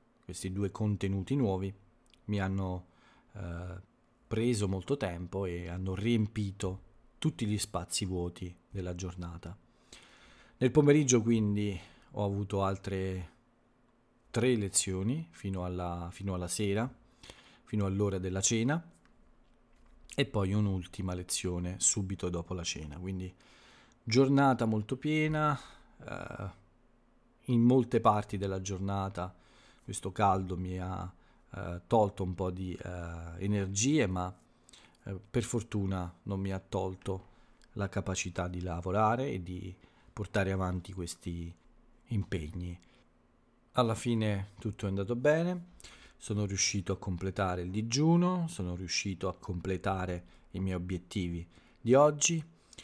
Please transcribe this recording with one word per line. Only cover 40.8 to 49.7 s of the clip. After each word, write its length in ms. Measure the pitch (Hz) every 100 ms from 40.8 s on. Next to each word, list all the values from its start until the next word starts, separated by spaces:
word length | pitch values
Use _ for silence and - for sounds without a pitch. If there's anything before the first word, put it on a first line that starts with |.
| 87
questi 600 | 95 85 - - 85 85 85 - - - - -
impegni. 720 | 110 95 95 78 90 90 87 _ _ _ _ _ _ _ _ _
Alla 220 | - 117
fine 560 | 107 123 117 110 98 98 -
tutto 280 | 110 101 101
è 20 |
andato 280 | 98 98 120
bene, 540 | 143 156 170 180 175 - - - - -
sono 280 | - 104
riuscito 480 | 104 98 - 101 90
a 60 | 95
completare 640 | - 87 95 90 95 90
il 80 | 87
digiuno, 760 | 98 113 123 156 170 180 185 165
sono 280 | - 90 87
riuscito 520 | 90 - 101 90 98
a 60 |
completare 880 | - - 90 92